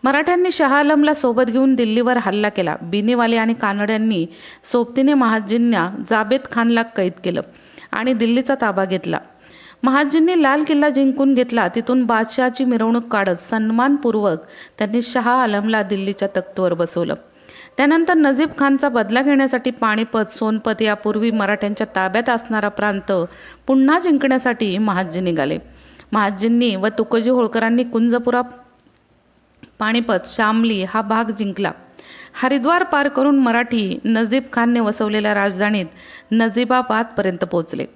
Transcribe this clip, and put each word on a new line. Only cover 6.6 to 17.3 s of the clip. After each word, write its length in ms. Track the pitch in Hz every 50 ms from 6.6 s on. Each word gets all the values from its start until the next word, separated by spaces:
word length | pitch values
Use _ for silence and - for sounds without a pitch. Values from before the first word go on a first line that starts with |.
| 233 233 233 226 226
कैद 280 | 226 - - 190 180 180 - -
केलं 180 | 185 147 - - - - - - - - - - -
आणि 220 | - 202 220 254 262
दिल्लीचा 420 | 220 226 226 233 247 262 254 277 269
ताबा 240 | 247 214 190 190 190
घेतला. 320 | 185 185 185 185 175 165 - - - - _ _ - - - - - - _ -
महादजींनी 600 | 262 262 277 302 277 277 330 311 339 370 339 302
लाल 200 | 269 269 294 302
किल्ला 260 | 294 320 285 294 302
जिंकून 440 | 262 269 277 269 262 277 269 277 277
घेतला. 340 | 240 247 247 233 233 202 175
तिथून 380 | 180 233 233 - 247 254 254
बादशहाची 580 | 220 240 220 226 226 - - 254 254 247 - 269
मिरवणूक 440 | 254 247 226 220 226 233 240 233 233
काढत 340 | - 208 196 190 180 175
सन्मानपूर्वक 1000 | - - - 220 220 220 220 226 247 277 285 285 285 240 214 220 208 202 160 165 - - - - - - _ -
त्यांनी 240 | 214 208 214 240
शहा 420 | 233 240 - 262 226 240 247 262 254
आलमला 400 | 226 208 202 202 220 220 220 208
दिल्लीच्या 440 | 190 208 196 190 196 202 196 202 196 - 185
तख्तवर 360 | 180 - - - 185 180 170
बसवलं. 400 | 165 175 170 - 170 170 - - - - -